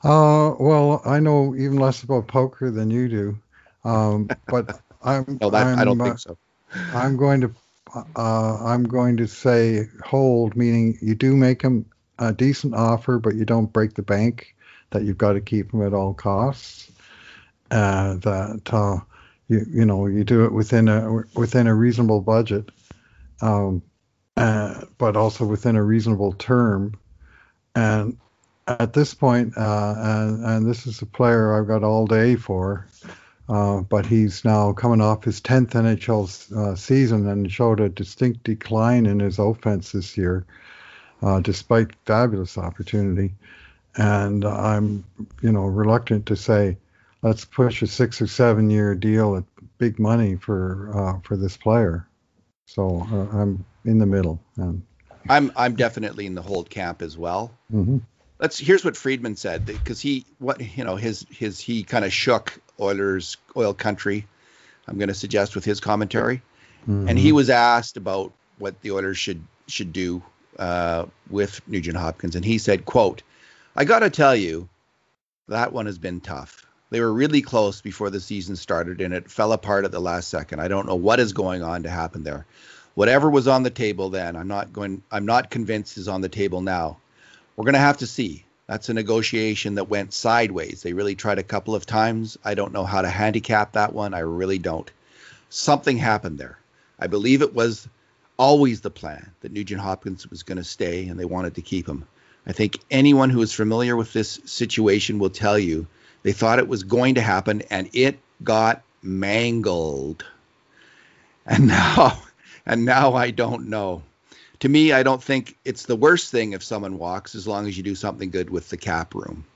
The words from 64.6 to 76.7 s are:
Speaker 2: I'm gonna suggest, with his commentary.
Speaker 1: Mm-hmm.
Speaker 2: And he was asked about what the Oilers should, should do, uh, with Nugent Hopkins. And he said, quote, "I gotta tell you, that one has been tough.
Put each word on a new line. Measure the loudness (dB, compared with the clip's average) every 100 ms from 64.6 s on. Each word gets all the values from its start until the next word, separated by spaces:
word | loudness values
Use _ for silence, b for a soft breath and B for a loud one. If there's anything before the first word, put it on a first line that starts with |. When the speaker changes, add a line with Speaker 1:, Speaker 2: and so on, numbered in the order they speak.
| b b -12
Speaker 2:
I'm | -6
gonna | -4
suggest, | -4 -2 -2 0
with | -4
his | -4 -4
commentary. | -2 -2 0 -2 -2 -4 _ b b b -4
Speaker 1:
Mm-hmm. | -2 2
Speaker 2:
And | 4
he | 6
was | 6 6
asked | 4 6 4 0 -10
about | -6 -6 -6 _ _ _
what | -10 -10
the | -6
Oilers | -4 -4 -4
should, | -6 -8 -12 _ -14
should | -10 -8
do, | -6 -6 -6 -10 _ _ -10
uh, | -4 -2 -2 -2 -6 _ -10
with | -4 -4 -6 -8
Nugent | -6 -6 -6
Hopkins. | -6 -6 -6
And | -4
he | -2 0
said, | 2 0
quote, | 2 2 2 0 _ b b b b -2
"I |
gotta | 4 4 4
tell | 4 4
you, | 4 0 -6 -10 _ _ _ _ _ _ _ _
that | -4 -2
one | -4 -8
has | -8
been | -10 -10
tough. | -10 -14 -14 -20 _